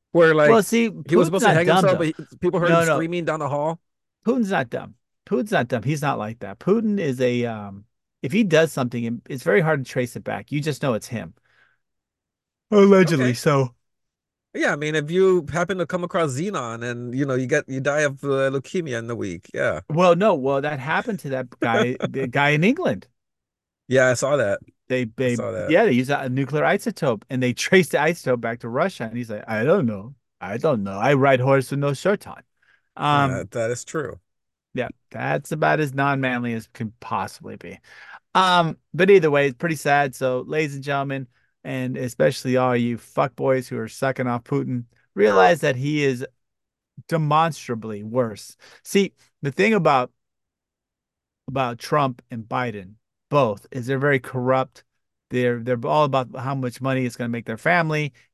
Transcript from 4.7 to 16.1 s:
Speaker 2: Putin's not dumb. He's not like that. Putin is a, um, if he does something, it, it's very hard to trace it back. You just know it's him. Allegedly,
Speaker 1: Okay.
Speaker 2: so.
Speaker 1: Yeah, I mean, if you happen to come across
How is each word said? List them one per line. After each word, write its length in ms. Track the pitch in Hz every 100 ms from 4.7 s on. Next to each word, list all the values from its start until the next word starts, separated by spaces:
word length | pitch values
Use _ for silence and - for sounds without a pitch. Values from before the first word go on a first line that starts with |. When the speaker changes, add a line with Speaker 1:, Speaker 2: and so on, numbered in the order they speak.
| 127 98 - _ _ -
Speaker 2:
Putin's 260 | 233 214
not 160 | 175 123
dumb. 160 | 117
He's 180 | 117 156
not 160 | 143 120
like 220 | 107 113
that. 200 | 98 101
Putin 400 | 175 226 220 202
is 220 | 156 127
a, 240 | 123 123 120
um, 400 | 110 101 98 - _ _ _
if 80 | 139
he 120 | 190
does 280 | 202 156 160
something, 320 | - 123 120
it, 100 | 117 117 -
it's 140 | 135
very 180 | 160 202
hard 240 | 160 151 127
to 60 |
trace 240 | 131 123 107
it 80 |
back. 280 | 107 104 -
You 100 | 147
just 200 | 151 143
know 120 | 139
it's 140 | 107 -
him. 260 | 110 85 - _ _ _ _ _ _ _ _ _ _ _ _ -
Allegedly, 540 | 208 196 190 165 156 123
Speaker 1:
Okay. 80 |
Speaker 2:
so. 420 | 120 165 143 127 _ _ _ _ _ _ _ _
Speaker 1:
Yeah, 200 | 233 294
I 20 | 151
mean, 200 | 151 156
if 160 | 151
you 340 | 180 190 180 147
happen 260 | 160 175 190
to 80 | 170
come 180 | 180
across 280 | 175